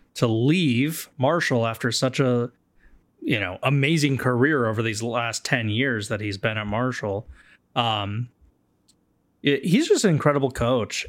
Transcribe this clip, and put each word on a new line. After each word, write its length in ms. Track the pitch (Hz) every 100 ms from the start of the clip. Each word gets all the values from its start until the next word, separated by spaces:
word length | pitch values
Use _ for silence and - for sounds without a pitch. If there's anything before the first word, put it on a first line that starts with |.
| _
to 120 | - 120
leave 800 | 110 127 180 160 120 143 165 - -
Marshall 480 | 131 170 - 127 113
after 260 | 110 123
such 260 | - 131 123
a, 300 | 131 120 120 - _ _ _ - _ _
you 180 | 330 117
know, 200 | 92 92
amazing 540 | 131 143 139 165 143 135
career 500 | 127 123 139 151 117
over 160 | 110
these 200 | 113 104
last 420 | 117 117 117 110
ten 240 | - 131 110
years 400 | 104 135 113 101
that 120 | 107
he's 180 | 104 98
been 180 | 113 107
at 80 | 104
Marshall. 640 | 107 127 120 107 98 - - - _ _ 131
Um, 540 | 120 107 101 104 120 _ _ _ _ _ _ _ _ _ _ _
it, 220 | - 139
he's 220 | - 196 339
just 160 | 392
an 60 | 208
incredible 400 | 151 147 143 135
coach. 560 | - 120 127 104 -